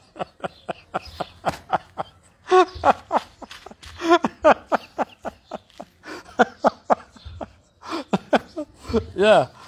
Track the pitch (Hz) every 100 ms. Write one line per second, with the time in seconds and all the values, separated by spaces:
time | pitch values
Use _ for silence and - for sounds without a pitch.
0 | _ - - _ - - - - - -
1 | - - - - - - - - - -
2 | - _ _ _ - 370 359 - 302 -
3 | - 330 - _ 320 - - - - -
4 | 330 339 - - 311 - - 311 - -
5 | 269 - - - _ - _ _ - _
6 | - - - - 240 - - - _ -
7 | - - - - - _ _ _ - 330
8 | 269 - - 240 - - 294 _ - 226
9 | - - 208 190 131 -